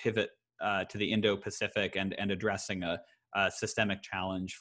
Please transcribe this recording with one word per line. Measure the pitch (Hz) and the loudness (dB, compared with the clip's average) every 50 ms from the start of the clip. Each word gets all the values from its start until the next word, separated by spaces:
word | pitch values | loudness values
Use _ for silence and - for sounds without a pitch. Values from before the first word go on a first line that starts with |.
pivot, | - 117 104 113 98 - - _ _ _ _ - | 0 0 2 2 0 0 -2 _ _ _ _ -4
uh, | - 104 101 95 92 | -2 0 0 0 -2
to | - - 101 | -2 -2 -2
the | 104 82 | 0 2
Indo-Pacific | 107 110 104 107 101 98 - 104 - - 110 101 - 107 98 92 - | 2 4 4 4 4 2 -2 -6 -4 -4 -4 -2 0 0 0 0 0
and, | 95 98 98 - - | 0 -2 -2 0 -2
and | 101 98 | 0 0
addressing | 98 92 107 107 98 95 - - 101 92 | 0 0 0 0 0 -2 -4 -4 -4 -2
a, | 87 85 87 87 - _ _ _ _ - - | -2 -2 -2 -2 -4 _ _ _ _ -4 0
a | 101 98 92 | 2 2 2
systemic | - - 117 107 - 117 110 101 98 98 | 0 -2 -4 -2 2 2 2 2 0 -2
challenge | - - 98 95 92 95 95 92 92 92 - - | -4 -6 -4 -4 -2 -2 -2 -2 -4 -6 -8 -10